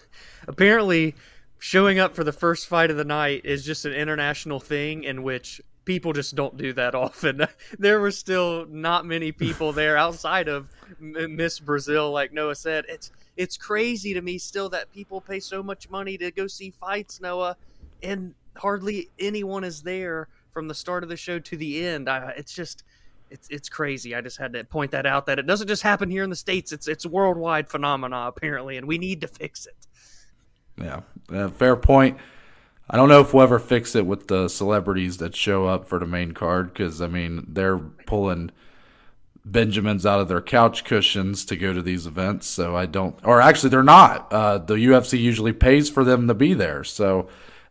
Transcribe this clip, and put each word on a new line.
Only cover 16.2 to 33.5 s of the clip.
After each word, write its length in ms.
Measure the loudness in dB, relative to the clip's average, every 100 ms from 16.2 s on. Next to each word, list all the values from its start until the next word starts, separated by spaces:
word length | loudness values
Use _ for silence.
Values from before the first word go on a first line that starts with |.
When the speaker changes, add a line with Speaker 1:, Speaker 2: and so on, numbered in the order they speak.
| -10
Speaker 1:
go 160 | -8 -10
see 240 | -10 -18
fights, 500 | -14 -8 -8 -10 -14
Noah, 360 | -10 -6 -6 -8 -16 -20 -20 -16
and 300 | -10 -10 -12 -18 _ -8
hardly 540 | -6 -6 -6 -8 -10 -8
anyone 460 | -6 -6 -8 -8
is 180 | -10 -12
there 460 | -10 -8 -8 -10 -12 _ _
from 160 | -12 -12
the 60 |
start 280 | -12 -8 -8
of 60 | -8
the 80 | -12
show 240 | -10 -10
to 160 | -10 -12
the 280 | -8 -6
end. 240 | -6 -6 -6
I, 260 | -6 -8 -14
it's 180 | -16
just, 300 | -14 -14 -16 -20 _ -20 -20 -20
it's, 180 | -20 -16
it's 180 | -16 -14
crazy. 460 | -8 -6 -6 -10
I 60 | -10
just 180 | -12 -12
had 140 | -12
to 100 | -12
point 300 | -10 -6 -6
that 140 | -4 -2
out, 200 | -2 -2
that 140 | -4
it 60 | -2
doesn't 220 | -2 -2
just 140 | -2
happen 260 | 0 0 -2
here 140 | -4
in 80 | -6
the 60 | -8
States. 340 | -6 -6 -6
It's, 160 | -12 -8
it's 180 | -8
a 40 | -4
worldwide 600 | 0 2 0 -2 -2 -4
phenomena, 580 | -4 -2 -2 -4 -8 -8
apparently, 480 | -8 -8 -8 -8 -10
and 100 | -6
we 120 | -6
need 240 | -6 -8
to 40 | -10
fix 400 | -12 -14 -14 -20
it. 80 | -20 -20 _ _ -20 -20 _ _ _ _ -14
Speaker 2:
Yeah, 200 | -12 -12 -16 -20 -12
uh, 160 | -6 -6
fair 260 | 0 2
point. 440 | 4 6 8 6 2 -14 -20 -20 -20 _ _ -4
I 80 | 4
don't 120 | 10
know 120 | 10
if 140 | 10
we'll 80 | 8
ever 160 | 8